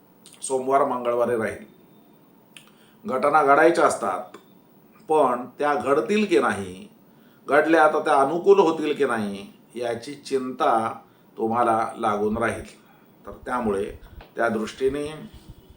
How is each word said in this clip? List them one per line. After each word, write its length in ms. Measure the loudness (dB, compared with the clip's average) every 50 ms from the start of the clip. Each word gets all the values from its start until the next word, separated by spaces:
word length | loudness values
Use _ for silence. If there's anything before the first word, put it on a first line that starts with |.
| _ _ _ _ -20 -20 -20 -14
सोमवार, 440 | -6 -4 -4 -2 0 2 2 2 2
मंगळवारी 500 | 0 -2 -4 -2 -2 0 0 0 0 -2
राहील. 280 | -2 -4 -6 -8 -10 -16 -20 -20 _ _ _ _ _ _ _ -20 _ _ _ _ _ _ _ -20 -20 -20 -20 _ _ _ _ _ _ -8
घटना 380 | -4 -4 0 0 4 4 4 6
घडायच्या 420 | 6 6 6 6 4 4 4 2
असतात, 520 | 2 0 0 -4 -4 -4 -6 -10 -14 -18 -20 _ _ _ _ _ _ _ _ _ _ _ -14 -4 0
पण 340 | 2 2 2 2 0 -4 -8 -12 -8 -4
त्या 140 | -2 -2 -2
घडतील 520 | -2 0 0 0 0 0 0 0 0 2
की 140 | 2 2 2
नाही, 480 | 2 2 -2 -4 -6 -10 -12 -16 -18 -20 _ _ _ _ _ _ _ _ _ _ -4 0
घडल्या 380 | 2 2 4 4 4 4 4
तर 120 | 4 2 0
त्या 160 | 0 2 2
अनुकूल 440 | 2 2 2 0 0 6 6 6 6
होतील 360 | 6 2 2 0 -2 -4 -2
की 100 | 0 0
नाही, 420 | 0 0 -2 -4 -6 -8 -10 -14 -18 -20 _ _ _ -10
याची 380 | -8 -6 -6 -6 -8 -10 -14 -16
चिंता 840 | -14 -8 -4 -4 -4 -4 -4 -4 -2 0 2 2 0 0 -4 -8 -10 -18 _ _ _ _ _ -8
तुम्हाला 540 | -6 -4 -2 0 0 2 2 2 0 0 -4 -6
लागून 400 | -4 -2 -2 -2 0 -2 -2 0
राहील. 420 | 0 -2 -2 -4 -6 -12 -16 -20 -20 _ _ _ _ _ _ _ _ -20
तर 60 | -20
त्यामुळे 680 | -18 -14 -10 -6 -6 -4 -2 -2 -2 -2 -4 -6 -10 -16 -20 -20 -20 -20 -20 -14 -6
त्या 140 | -4 -2 -2
दृष्टीने 800 | -2 -4 -6 -8 -6 -2 -2 -2 -2 -2 -8 -10 -12 -14 -16 -18 -20 -20 -20 -20 -20 -20 -20 -20 -20